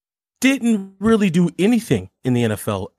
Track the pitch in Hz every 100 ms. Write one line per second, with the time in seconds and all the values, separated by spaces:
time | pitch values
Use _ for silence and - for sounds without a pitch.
0 | _ _ _ - 254 269 233 220 190 -
1 | 208 226 202 165 175 - 190 240 - 113
2 | 92 _ 131 120 117 104 - 101 95